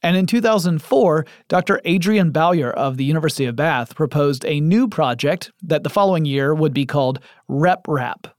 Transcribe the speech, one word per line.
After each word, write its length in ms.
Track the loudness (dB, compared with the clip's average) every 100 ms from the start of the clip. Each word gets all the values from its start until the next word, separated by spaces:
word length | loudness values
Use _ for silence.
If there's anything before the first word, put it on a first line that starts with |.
And 140 | 0 0
in 80 | 2
two 160 | 2
thousand 400 | 2 2 0 -2
four, 460 | 0 2 4 2 -2 -12 _
Doctor 320 | -2 0 -2 0
Adrian 460 | 0 2 2 2
Bowyer 400 | 2 2 2 0
of 260 | -2 -4 -2
the 60 |
University 420 | 0 0 -2 -2 -4
of 100 | 0
Bath 400 | -2 -2 -4 -4
proposed 480 | -2 0 0 0 -4
a 140 | -2
new 280 | 2 2 0
project 640 | 0 -2 0 -2 -4 -8 _
that 220 | -2 -2
the 80 | 0
following 340 | 0 2 2 0
year 300 | 0 0 2
would 180 | 0
be 140 | 0 -2
called 320 | 0 -2 -4 -10 _ _
rep 380 | 0 0 0 -2
rap 400 | -4 -4 -10 -16